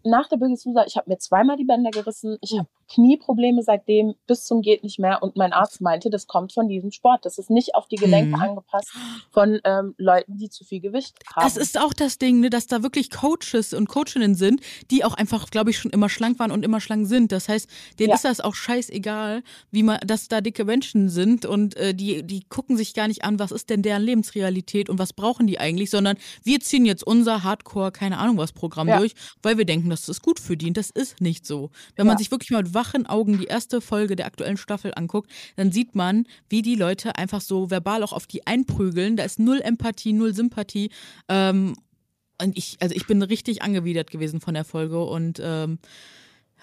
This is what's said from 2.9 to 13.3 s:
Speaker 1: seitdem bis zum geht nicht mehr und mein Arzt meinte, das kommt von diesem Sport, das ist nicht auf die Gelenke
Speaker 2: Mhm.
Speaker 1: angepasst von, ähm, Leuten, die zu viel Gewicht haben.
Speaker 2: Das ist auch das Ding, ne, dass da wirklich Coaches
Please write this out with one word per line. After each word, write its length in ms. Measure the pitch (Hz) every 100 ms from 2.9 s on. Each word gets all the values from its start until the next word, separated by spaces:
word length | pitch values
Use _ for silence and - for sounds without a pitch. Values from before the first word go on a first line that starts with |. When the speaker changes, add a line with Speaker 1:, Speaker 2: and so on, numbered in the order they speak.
| - 240 302 - 226 240 240
Speaker 1:
seitdem 520 | 220 208 - 214 214 - -
bis 180 | 240
zum 160 | - 233
geht 220 | 202 214
nicht 160 | 208 -
mehr 240 | 190 196
und 140 | 190 196
mein 160 | 185
Arzt 260 | 175 208 -
meinte, 300 | 180 165 226
das 160 | 202 -
kommt 260 | 175 190
von 160 | - 226
diesem 220 | 190 196
Sport, 340 | - 247 214
das 140 | - -
ist 100 | -
nicht 240 | 226 -
auf 120 | - -
die 80 | 208
Gelenke 400 | 196 196 151 151
Speaker 2:
Mhm. 60 |
Speaker 1:
angepasst 500 | 196 202 - 196 - 240 240 233 -
von, 280 | - 208 214
ähm, 300 | - 196 196 -
Leuten, 400 | 190 180 - 202
die 140 | 214
zu 140 | -
viel 160 | - 190
Gewicht 340 | 196 233 262 _ -
haben. 120 | - 254
Speaker 2:
Das 100 | 226
ist 220 | 294 -
auch 160 | 302
das 240 | 285 285 -
Ding, 220 | 262 247
ne, 100 | 240
dass 160 | 240 -
da 160 | 240
wirklich 280 | 247 294 -
Coaches 640 | - 285